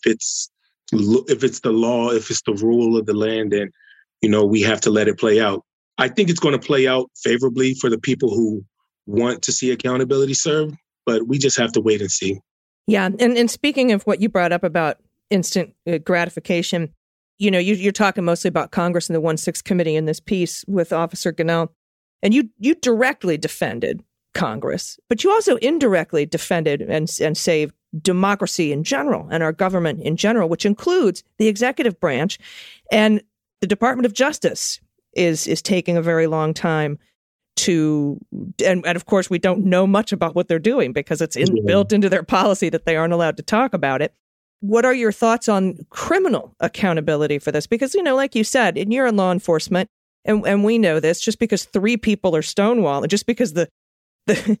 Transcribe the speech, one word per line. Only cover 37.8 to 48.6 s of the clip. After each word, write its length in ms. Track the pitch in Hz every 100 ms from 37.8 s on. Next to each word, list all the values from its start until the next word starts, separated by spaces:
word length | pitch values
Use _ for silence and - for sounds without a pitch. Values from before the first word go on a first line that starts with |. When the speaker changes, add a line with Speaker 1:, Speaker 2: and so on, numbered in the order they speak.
| 156 151 143 - - - - -
Speaker 2:
and, 220 | 196 185 170
and 100 | 175
of 100 | -
course, 220 | 202 180
we 100 | 180
don't 260 | 185 185
know 220 | 190 180 196
much 260 | 202 214
about 220 | 196 165
what 120 | 165 180
they're 120 | 165
doing 340 | 160 262 135
because 280 | 127 139 156
it's 160 | 160 123
in, 200 | 175 113
Speaker 1:
Yeah. 60 | 104
Speaker 2:
built 260 | 190 196
into 160 | 208 196
their 140 | 180
policy 460 | 160 190 190 190 170
that 160 | 160 -
they 100 | 156
aren't 160 | 165
allowed 240 | 170 160 151
to 40 |
talk 320 | - 220 262
about 260 | 180 143 131
it. 140 | 151 - _ _ _ _
What 260 | 202 226 247
are 80 |
your 180 | 254 226
thoughts 360 | 202 226 233 -
on 300 | 202 190 - -
criminal 640 | - - 359 370 190 - _
accountability 800 | - - 196 160 151 147 151 143
for 140 | -
this? 140 | 151 -
Because, 280 | 226 262
you 80 | 392
know, 140 | 339 262
like 180 | 269
you 80 | 233
said, 360 | 214 269